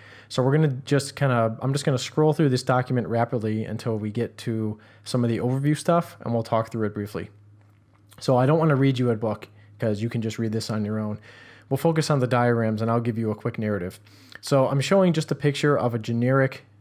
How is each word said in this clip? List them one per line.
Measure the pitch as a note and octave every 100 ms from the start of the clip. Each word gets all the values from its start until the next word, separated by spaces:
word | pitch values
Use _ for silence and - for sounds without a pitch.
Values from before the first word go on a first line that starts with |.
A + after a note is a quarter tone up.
| - - -
So | -
we're | B2+
gonna | D3+ D#3 B2+ -
just | C#3+ C#3 -
kinda, | C#3 A#2+ A2+ A2
I'm | C3
just | C#3
gonna | - B2+
scroll | - - D#3
through | D3 D3
this | B2
document | - B2+ B2 B2 -
rapidly | A#2 A#2 B2 G#2+ G#2+ A2
until | G#2+ A#2+ A2
we | G#2+
get | A2+ A2+ -
to | - A2+ G#2+ G#2+ - -
some | - B2+ A#2+
of |
the | A2+
overview | A#2+ C3 C#3+ D3+
stuff, | - E3+ E3 -
and | A#2+
we'll | A#2
talk | A2+ A2+ A2+
through | A#2 G#2+
it |
briefly. | G#2 G2+ E2+ - - - - _ _ _ _ _ -
So | - B2+
I | C3
don't | D#3+
wanna | D#3+ C3+
read | C3+ B2
you | B2
a | A2
book, | A2 G#2 - - - -
'cause | A#2 G#2
you | A#2
can | A#2+
just | A2 G#2+
read | A2+
this | A2 -
on | G#2+ G#2
your | A2
own. | G#2+ G#2 - - - - _
We'll | C3+
focus | E3 D#3+ D3
on | C#3+
the | B2
diagrams, | B2 A#2+ A#2 A2 G#2+
and | A2+
I'll | A#2+
give | A#2 A2
you | A2+
a | G#2+
quick | B2 -
narrative. | G#2+ G2+ F2 - - - - -
So | - C#3 C3
I'm | C#3
showing | C3+ G3 F#3
just | D#3 D3
a | C#3
picture | D3 C#3 D3+ C#3+
of | A#2+
a | A2+
generic | G#2+ A#2 B2 C3+ C3 - - _